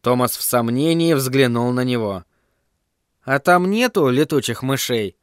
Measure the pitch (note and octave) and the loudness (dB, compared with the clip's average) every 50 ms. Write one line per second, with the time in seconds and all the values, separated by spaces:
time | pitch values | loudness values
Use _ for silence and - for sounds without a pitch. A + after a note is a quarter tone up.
0 | - B2 B2+ B2 B2 A#2+ - - - - - A#2+ A#2 A2+ A#2+ C3 D3 E3 E3 E3 | 0 0 0 2 0 -2 -2 -6 -6 -2 0 0 0 0 -2 0 0 0 0 2
1 | E3 E3 D#3+ C3+ C3 C3 B2+ C3+ C3+ B2 A#2 A#2 A#2+ B2 B2 B2+ B2+ B2+ B2 A#2 | 2 2 0 0 0 0 2 2 2 2 2 0 -2 -2 -2 -2 -2 -2 -2 -2
2 | A2 G2+ G2 F#2 - _ _ _ _ _ _ _ _ _ _ _ _ _ _ _ | -4 -4 -6 -8 -12 _ _ _ _ _ _ _ _ _ _ _ _ _ _ _
3 | _ _ _ _ _ C3 C3+ C#3 _ F3+ F3+ F3+ F3+ F#3 G3+ A3+ B3 B3 - G3+ | _ _ _ _ _ -4 -4 0 _ 2 2 4 2 0 0 0 0 0 2 2
4 | D3+ C3 B2 C3+ D#3 - D#3 C#3 - - A#2 - C3 C3 C#3 C3 - - B2 A2+ | 2 2 2 2 0 2 0 -2 0 -2 -6 -4 -4 -4 -4 -4 -2 -2 -2 -2
5 | G#2 F#2+ _ _ | -2 -6 _ _